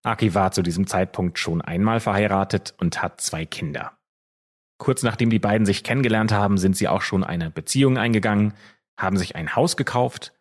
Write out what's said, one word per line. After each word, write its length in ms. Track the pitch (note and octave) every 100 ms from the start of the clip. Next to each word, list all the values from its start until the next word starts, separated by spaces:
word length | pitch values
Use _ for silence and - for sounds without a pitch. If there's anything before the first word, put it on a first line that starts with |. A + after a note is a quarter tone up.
Aki 300 | - A2 A2
war 180 | F2+ F#2
zu 100 | -
diesem 240 | F2 E2+ F#2+
Zeitpunkt 520 | F#2+ F#2 - F2+ -
schon 220 | - E2
einmal 380 | - E2+ G#2+ A2+
verheiratet 720 | A2 G2 G#2 G2 G2 G2 - -
und 220 | F2 -
hat 200 | - -
zwei 240 | - D#2+ D#2+
Kinder. 520 | - D#2 C#2+ - _ _ _ _ _ _ _ _ _
Kurz 260 | - B2+
nachdem 260 | A#2+ - A#2
die 100 | A2
beiden 260 | G#2 G#2+ G2+
sich 180 | G2
kennengelernt 480 | - B2+ B2 A2 A2
haben, 260 | G#2 G2+ G2+
sind 180 | F#2+ F#2+
sie 120 | G2+
auch 140 | F#2+
schon 220 | - G2
eine 260 | F#2 F2 D#2+
Beziehung 460 | D#2+ - C3+ C3+ C3
eingegangen, 560 | A#2 A2 G#2+ G#2 G#2 - - _ _ -
haben 180 | F#2+ F#2+
sich 180 | E2+ -
ein 200 | E2 -
Haus 220 | E3+ -
gekauft 560 | C3+ B2 B2+ - - _